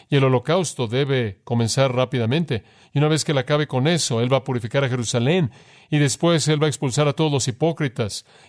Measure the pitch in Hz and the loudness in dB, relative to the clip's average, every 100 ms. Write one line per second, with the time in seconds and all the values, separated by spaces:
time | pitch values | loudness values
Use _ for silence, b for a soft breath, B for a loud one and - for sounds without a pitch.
0 | B 143 135 127 120 170 170 - 117 120 | B 2 4 2 2 0 0 -4 -4 -2
1 | 139 135 113 92 - 117 117 - 135 123 | 0 0 -2 -6 -4 0 0 2 2 2
2 | 127 131 110 147 165 117 b b b 143 | 0 0 0 0 0 -4 b b b 0
3 | 151 156 - 139 127 147 151 131 135 170 | 2 2 0 -2 0 -2 0 0 0 0
4 | - 113 123 135 - 123 113 139 135 123 | 0 -2 2 0 0 -6 -2 -2 0 -2
5 | 117 123 120 185 135 B B B B 151 | -2 0 0 0 -2 B B B B 0
6 | 143 - 170 165 139 156 156 131 139 117 | 0 2 2 2 2 0 0 -2 -4 0
7 | 147 135 156 139 127 110 160 156 143 - | 0 2 0 0 -2 -2 -2 -2 -6 -4
8 | 107 - - b | -6 -6 -16 b